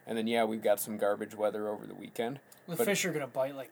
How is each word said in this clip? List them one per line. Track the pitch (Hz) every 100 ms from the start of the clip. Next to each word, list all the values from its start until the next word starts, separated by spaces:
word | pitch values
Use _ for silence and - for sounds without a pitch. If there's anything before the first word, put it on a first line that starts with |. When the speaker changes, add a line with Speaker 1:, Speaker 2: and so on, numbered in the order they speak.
| -
Speaker 1:
and | 113
then, | 110
yeah, | 117
we've | 110 110
got | 107 104
some | - 107
garbage | 101 107 107 107
weather | 107 107 107
over | 107 107
the | 98
weekend. | 101 - 117 139 - - -
Speaker 2:
The | 165
Speaker 1:
But | -
Speaker 2:
fish | 190
are | 185
gonna | 156 131
bite | 135 135 139
like | 127